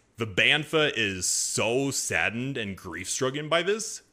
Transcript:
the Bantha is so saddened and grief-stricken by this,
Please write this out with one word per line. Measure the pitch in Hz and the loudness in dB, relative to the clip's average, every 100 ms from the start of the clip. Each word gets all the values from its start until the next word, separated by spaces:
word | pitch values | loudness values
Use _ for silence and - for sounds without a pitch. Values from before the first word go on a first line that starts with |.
| _ - | _ -6
the | 113 | -2
Bantha | 90 113 147 151 160 151 - | 2 4 4 2 2 2 2
is | 107 92 90 | 0 0 0
so | - - - 107 123 139 | 0 0 0 2 2 0
saddened | 131 - 92 87 110 131 131 | -2 0 0 0 0 -4 -4
and | 104 92 | -6 -8
grief-stricken | 92 80 87 - 127 143 151 | -10 -10 -6 -2 0 -2 0
by | 165 | 0
this, | 175 220 214 - - | 2 -2 -4 -10 -14